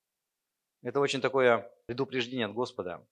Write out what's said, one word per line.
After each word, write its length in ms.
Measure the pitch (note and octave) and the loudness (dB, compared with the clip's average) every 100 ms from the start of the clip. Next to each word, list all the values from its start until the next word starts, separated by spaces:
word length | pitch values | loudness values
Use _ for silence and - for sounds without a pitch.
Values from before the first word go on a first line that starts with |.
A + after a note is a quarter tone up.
| _ _ _ _ _ _ _ _ | _ _ _ _ _ _ _ _
Это 160 | B2 C3+ | -4 0
очень 220 | C#3 C3+ | 0 0
такое 500 | B2+ C3+ B2+ A#2 - - - | 0 4 6 4 0 -14 -8
предупреждение 640 | B2 C3+ B2+ A#2 B2+ A2 | -6 -4 -4 -4 -4 -4
от 60 | |
Господа, 520 | G#2 B2 - F2+ E2 - | -2 -6 -6 -8 -10 -14